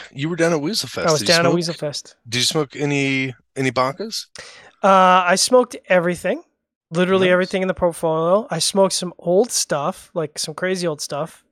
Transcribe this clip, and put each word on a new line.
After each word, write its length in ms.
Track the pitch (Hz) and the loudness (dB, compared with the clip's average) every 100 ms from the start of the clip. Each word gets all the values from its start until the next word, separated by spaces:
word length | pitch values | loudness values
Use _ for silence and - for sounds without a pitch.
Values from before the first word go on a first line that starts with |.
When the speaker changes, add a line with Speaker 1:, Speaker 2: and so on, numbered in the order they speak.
| - | -14
Speaker 1:
you 180 | 135 151 | -8 -4
were 60 | 170 | 0
down 160 | 165 | 0
at 100 | 165 | 0
Weasel 280 | 147 220 123 | -2 -4 -6
Fest. 180 | - 175 | -2 0
Speaker 2:
I 40 | |
was 80 | 151 | 2
Speaker 1:
Did 80 | 117 | 2
you 40 | 170 | 2
Speaker 2:
down 60 | |
at 80 | 170 | 4
Speaker 1:
smoke, 60 | 170 | 2
Speaker 2:
Weasel 180 | 170 165 | -2 -6
Fest. 400 | 151 - - _ 117 | -8 -10 -14 _ -6
Speaker 1:
did 120 | 123 | -2
you 40 | |
smoke 320 | 123 160 143 131 | 0 -2 -4 -4
any, 600 | 147 143 139 135 131 123 _ - | -2 0 0 -2 -4 -8 _ -4
any 140 | 131 | -2
Baccas? 560 | 127 131 147 220 - - - - - - _ | 0 -2 -4 -8 -10 -12 -18 -20 -20 -20 _
Speaker 2:
Uh, 400 | 196 190 185 185 180 | 4 6 6 6 4
I 80 | 190 | 0
smoked 400 | - 254 247 - - | 4 2 2 -4 0
everything. 560 | 185 175 175 180 277 - _ _ _ _ | 2 2 -2 -4 -4 -8 _ _ _ _
Literally 360 | 165 180 190 185 | -2 2 2 4
Speaker 1:
Nice. 60 | |
Speaker 2:
everything 280 | 180 185 196 | 2 0 -2
in 60 | 185 | -2
the 80 | 180 | -2
portfolio. 720 | 175 160 165 160 165 196 233 | -2 -2 -2 0 2 0 0
I 80 | 165 | -4
smoked 360 | - 202 190 | 0 2 2
some 200 | - 180 - | 0 -8 -6
old 320 | 170 185 240 | 0 2 2
stuff, 580 | - - 156 151 - - 175 | -2 -4 -4 -4 -6 -10 -8
like, 240 | 151 - | -6 -8
some 160 | - 147 | -10 -6
crazy 320 | 180 185 175 | -4 -4 -4
old 140 | 147 | -6
stuff. 420 | - 143 160 - _ | -8 -8 -8 -12 _